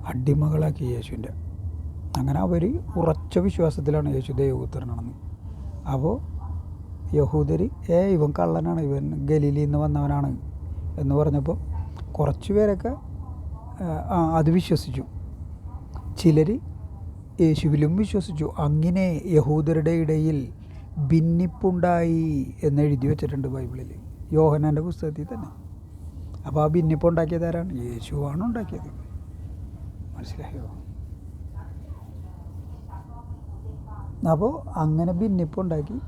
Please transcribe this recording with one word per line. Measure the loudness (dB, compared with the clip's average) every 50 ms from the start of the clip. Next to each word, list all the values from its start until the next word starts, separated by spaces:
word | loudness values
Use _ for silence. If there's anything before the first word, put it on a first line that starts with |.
| -8 -6
അടിമകളാക്കി | -4 0 2 4 4 4 4 4 4 2 2 0 0 -2 -2 -4 -4
യേശുവിൻ്റെ. | -4 -6 -6 -8 -8 -8 -8 -8 -8 -8 -8 -8 -8 -8 -6 -6 -6 -8 -8 -8 -8 -10 -4 -2
അങ്ങനെ | -2 0 0 2 2
അവർ | 2 2 2 4 2 2 0 0 -4 -4 -2 2
ഉറച്ച | 2 2 2 0 -4 0 2 2
വിശ്വാസത്തിലാണ് | 2 4 2 4 2 2 2 2 0 2 2 2 2 2 0
യേശു | -2 -2 -2 0 2
ദൈവപുത്രനാണെന്ന്. | 2 2 2 0 -2 -4 -6 -6 -6 -6 -6 -6 -6 -8 -10 -10 -12 -12 -12 -12 -12 -12 -12 -10 -10 -10 -10 -8 -4 -2 0
അപ്പോൾ | 2 2 0 0 0 -4 -8 -8 -8 -8 -6 -8 -8 -8 -10 -12 -12 -12 -12 -12 -10 -6 0 4 4
യഹൂദർ, | 4 4 4 2 4 4 2 2 2 0 -2 -6 0 4
"ഏ, | 4 4 6 6 4
ഇവൻ | 4 4 2 4 2
കള്ളനാണ്, | 2 2 2 2 2 0 0 0
ഇവൻ | 0 0 0 0 -2 -2 -2 -2 2
ഗലീലിയിൽ | 2 4 4 4 4 4 4 2
നിന്ന് | 4 4
വന്നവനാണ്" | 2 2 4 2 2 2 2 2 2 2 0 -2 -4 -6 -10 -10 -8 -8 -8 -6 -6 -6 -6 -4 -2
എന്ന് | 2 4 4
പറഞ്ഞപ്പോൾ | 6 6 4 4 2 2 0 -2 -2 -4 -4 -4 -4 -4 -6 -8 -10 -10 -8 0
കുറച്ച് | 0 2 2 2 -2 -2 2 4
പേരൊക്കെ, | 4 6 4 2 2 -2 -4 -4 -4 -8 -10 -10 -10 -8 -10 -10 -8 -8 -8 -10 -10 -10 -12 -8 -6 -4
ആ, | -2 -2 -2 -2 0 2
ആ, | 2 4 4 4 6
അത് | 6 6 6
വിശ്വസിച്ചു. | 6 4 4 2 2 2 -2 -4 -6 -6 -6 -10 -10 -10 -10 -10 -12 -12 -12 -12 -12 -12 -10 -10 -10 -12 -10 -12 -10 -8 -8 -8 4
ചിലർ | 6 6 8 8 6 4 2 -2 -4 -8 -10 -10 -10 -12 -12 -10 -12 -12 -12 -12 -16 -14 2 4
യേശുവിലും | 4 4 4 4 4 4 4 4 4 4 4
വിശ്വസിച്ചു. | 2 2 2 0 -2 -2 -2 -4 -4 -4 -4 -2 0 0
അങ്ങനെ | 2 4 4 4 4 4 4 2 2 0 -2 0
യഹൂദരുടെ | 4 6 6 6 6 2 4 4 4 2 4 4 4
ഇടയിൽ | 4 4 4 2 2 4 4 2 2 0 -2 -4 -8 -14 -16 -14 -14 -14 -14 -10 -4 -2 2 4
ഭിന്നിപ്പുണ്ടായി | 6 6 6 6 4 4 2 0 -2 0 2 2 4 4 4 4 4 4 4 4 2 2 2 2 0 0 -2 -2 -6 -2 0
എന്ന് | 2 4 6
എഴുതി | 6 4 4 4 4
വെച്ചിട്ടുണ്ട് | 2 2 2 0 -2 -2 -2 -2
ബൈബിളിൽ, | -2 -4 -4 -6 -6 -8 -8 -10 -10 -12 -14 -14 -14 -14 -14 -6 2 4
യോഹന്നാൻ്റെ | 6 6 8 6 6 4 4 2 2
പുസ്തകത്തിൽ | 0 -2 -4 -4 -4 -6 -4 -6 -8 -8
തന്നെ. | -8 -10 -10 -12 -14 -16 -16 -16 -16 -16 -18 -18 -18 -16 -16 -14 -12 -12 -12 -12 -12 -10 -8
അപ്പോൾ | -2 2 2 4
ആ |
ഭിന്നിപ്പ് | 4 4 4 4 4 2 4 4
ഉണ്ടാക്കിയത് | 4 4 4 2 2 0 0 0 0
ആരാണ്? | -2 -2 -4 -4 -6 -6 -6
യേശുവാണ് | -6 -6 -8 -8 -6 -4 -4 -2 -2 -2 -2 -2
ഉണ്ടാക്കിയത്. | -2 -2 -2 -4 -6 -8 -10 -10 -10 -12 -12 -12 -12 -12 -12 -12 -12 -12 -12 -12 -12 -10 -10 -12 -12 -12 -12 -12 -12 -12 -12 -12 -12 -10
മനസ്സിലായോ? | -10 -10 -10 -10 -10 -10 -10 -10 -10 -10 -10 -12 -12 -12 -12 -12 -12 -12 -12 -12 -14 -14 -14 -14 -12 -12 -12 -12 -12 -12 -12 -12 -12 -12 -12 -14 -14 -14 -14 -14 -14 -12 -12 -14 -14 -14 -14 -12 -12 -12 -12 -14 -14 -14 -12 -14 -14 -14 -14 -14 -14 -12 -12 -12 -12 -12 -12 -12 -10 -10 -10 -10 -10 -12 -12 -10 -10 -10 -10 -8 -2 2 2
അപ്പോൾ | 2 4 2 0 -2 -4 -8 -6 -4 0 0
അങ്ങനെ | 2 2 2 2 0
ഭിന്നിപ്പുണ്ടാക്കി | 0 0 0 2 2 0 0 0 -2 -2 -2 0 -2 -2 -2 -4 -6 -8 -8